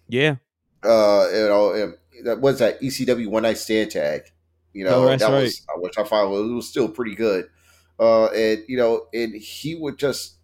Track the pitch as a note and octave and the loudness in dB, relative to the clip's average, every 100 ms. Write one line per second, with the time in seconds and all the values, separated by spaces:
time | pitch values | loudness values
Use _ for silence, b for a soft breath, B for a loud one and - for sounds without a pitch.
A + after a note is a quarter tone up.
0 | - A#2+ D3+ C#3 _ _ _ _ G#2 A2+ | -8 -2 -2 -2 _ _ _ _ 2 4
1 | G#2 G2+ F#2 G2 G#2+ G2+ G#2 G#2+ G2 E2+ | 6 6 4 2 2 4 2 0 -4 -8
2 | _ - A#2+ A2 C3+ A#2 A#2 - C#3 C3+ | _ -10 -6 0 0 2 0 0 -6 -2
3 | B2+ A#2+ G#2+ A2 A2+ G#2+ - A2 G#2+ F#2 | 0 0 0 0 0 -2 -2 -2 -2 -2
4 | D2 D2 - _ _ _ _ G2+ F#2+ F2 | -4 -4 -10 _ _ _ _ -6 0 2
5 | C3 C3+ C3+ C3+ B2 - - D#2+ F2+ - | 4 2 2 2 0 -4 -10 -8 -6 -6
6 | G#2 G#2+ G2 G2 A2 A#2+ A2+ D3+ - - | -2 0 0 -2 -4 -6 -6 -4 -4 -4
7 | A#2 G2 A2 F#2 - b b b b - | -8 -4 -2 -2 -4 b b b b 0
8 | A2+ A2+ A2 G#2+ A2 A2 A2 B2+ A#2 A2+ | 4 4 2 0 0 -2 -4 -2 0 0
9 | - A2+ A#2 G#2+ - - C#3+ E3 D3+ - | -4 -8 -8 -8 -16 -14 -12 -10 -10 -4
10 | C#3+ A#2 - _ | -4 -4 -10 _